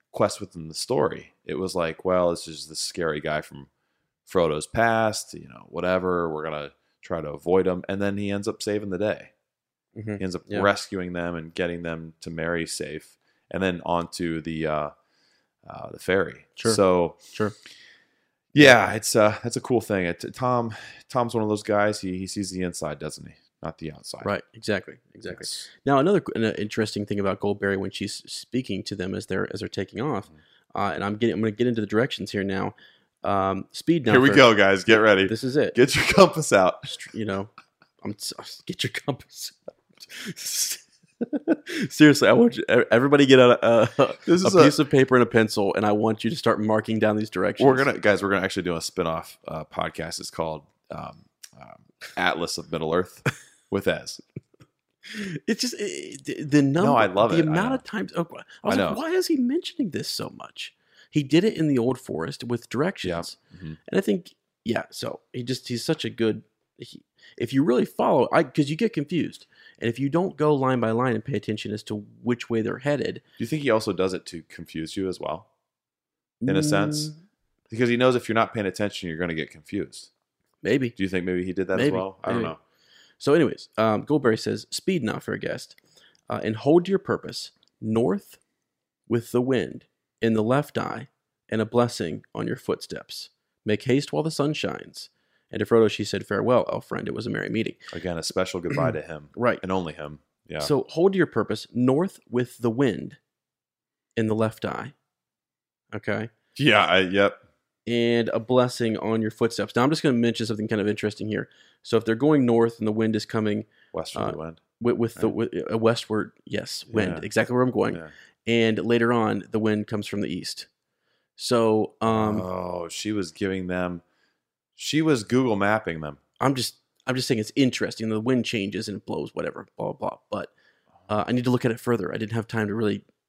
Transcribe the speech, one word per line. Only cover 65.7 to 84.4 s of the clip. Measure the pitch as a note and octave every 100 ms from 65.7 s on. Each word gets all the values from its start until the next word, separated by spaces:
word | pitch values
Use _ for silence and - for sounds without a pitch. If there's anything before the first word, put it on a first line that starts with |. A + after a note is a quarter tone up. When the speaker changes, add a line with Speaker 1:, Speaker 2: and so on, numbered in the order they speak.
| A#2+
Speaker 2:
such | - D#3+
a | A2+
good. | A2 A2+ G#2+ - _ _ -
He, | - - _ _ - -
if | A2+
you | C3+
really | E3 B3
follow, | - - - D#3+ -
I, | D#3+
'cause | C#3+ - C#3
you | D#3+
get | A3+
confused, | - C#3+ E3+ F#2+ - _ _ - -
and | A#2
if | A#2
you | C#3
don't | D#3+ F#3+ -
go | D3+
line | C#3+ C3 B2+
by | A2+
line | A2+ B2+
and | A2
pay | - G#2+
attention | - G#2+ G#2+
as | G#2
to | - G#2 A2 A2+
which | A#2 A#2+ -
way | A2+
they're | G#2+ G2+
headed. | C#3+ C#3+ - - _ -
Speaker 1:
Do |
you | A#2
think | D#3
he | C#3
also | A2 A2
does | F2 F#2
it | F#2 -
to | E2+ -
confuse | - E2 E2 D#2+ G2+
you | F#2+
as | F2
well, | - D#2+ _ _ _ _ _ _ _ _ _ -
in | B2 F#2+
a |
sense? | D3+ G2+ B2 D3+ D3+
Speaker 2:
Mm. | D#3 F#3 _ _ _ -
Speaker 1:
Because | A2 B2
he | A#2+
knows | B2+
if | B2 -
you're |
not | A2+ G#2+
paying | A2+ G2
attention, | - G#2 - F2+
you're | D#2+
gonna | F2
get | D#2+ C#2+
confused. | E2 - G#2 D#2 - - _ _ _ _ _
Speaker 2:
Maybe. | F2+ C#3 B2
Speaker 1:
Do | -
you | F#2+
think | F#2 F2+
maybe | F2+
he | F#2
did | F2+ F#2+
that | F#2+
as | C#3
Speaker 2:
Maybe. | F#2
Speaker 1:
well? | F#2+ -
I | -
don't | A#2+
Speaker 2:
Maybe. | F#2+
Speaker 1:
know. | D#2+ _ _ _ _ _ -
Speaker 2:
So | -
anyways, | D#3+ B2 - - -
um, | A2 G#2+ -
Goldberry | D3 C3
says, | A2+